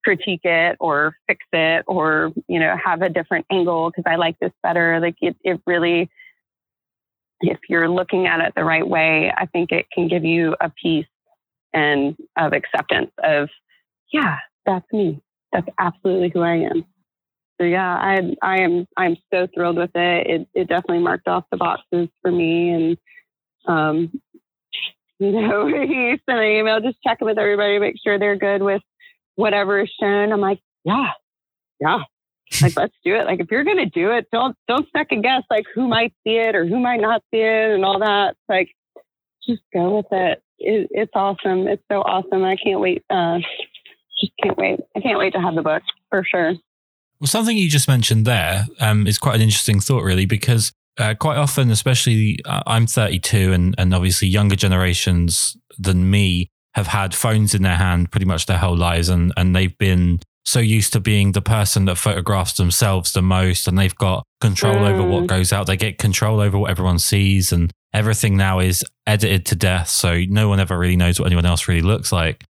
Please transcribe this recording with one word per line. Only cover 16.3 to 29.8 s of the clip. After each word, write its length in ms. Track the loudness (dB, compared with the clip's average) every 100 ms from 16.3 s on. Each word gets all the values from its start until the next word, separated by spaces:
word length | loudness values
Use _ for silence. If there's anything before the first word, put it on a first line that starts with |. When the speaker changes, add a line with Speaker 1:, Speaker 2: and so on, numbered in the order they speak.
Speaker 1:
who 80 | 0
I 140 | 0 0
am." 280 | -2 -4 -6 _ _ _ _ _ _ _
So 60 | -2
yeah, 300 | 0 -2 -2
I, 400 | 0 0 -2 -4
I 200 | -2 0
am, 220 | 0 0 -4 -4
I'm 180 | -2 -4 _
so 140 | -4 -2
thrilled 240 | -2 -2 -2
with 140 | -4 -2
it. 320 | 0 0 -2
It, 200 | -4 -4
it 140 | -6 -2
definitely 320 | -2 -2 -2
marked 280 | 0 -2 -4
off 180 | -4 -4
the 60 | -4
boxes 520 | -2 -4 _ -4 -4 _
for 80 | -4
me. 380 | 0 0 0 0
And, 260 | 0 0 -2 _ -20 _ _ _ _ -4
um, 560 | 0 0 -2 -4 -6 _ _ _ _ _ -12 -12 _ _ _
you 120 | -2
know, 360 | 0 0 0 0
<laughs> 200 | -2 -2
he 300 | -2 -2 -2 -2
sent 100 | 0
an 60 | 2
email, 340 | 0 0 -2
"Just 160 | -2 -4 -4
checking 200 | -2 -2
with 120 | 0
everybody, 420 | 0 0 0 0
make 160 | -2 -4
sure 160 | -4 0
they're 180 | 0 0
good 240 | -2 0
with 200 | 0 -2 _ _ -20 _ _ -2
whatever 460 | 0 0 0 0